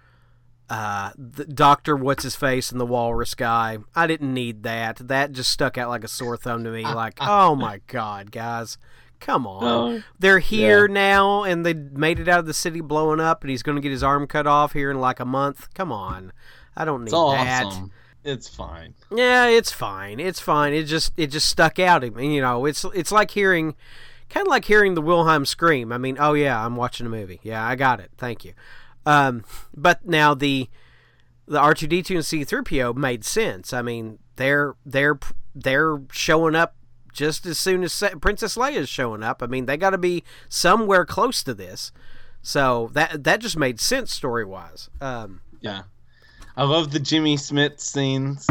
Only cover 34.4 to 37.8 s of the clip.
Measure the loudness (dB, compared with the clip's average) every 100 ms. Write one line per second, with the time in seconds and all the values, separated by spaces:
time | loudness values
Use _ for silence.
34.4 | 0 2 0 -6 -4 2 2 2 -2 -2
35.4 | -4 -4 0 2 2 0 -6 -4 2 4
36.4 | 4 4 2 -2 -20 -20 -18 -4 -2 -2
37.4 | -6 -2 0 0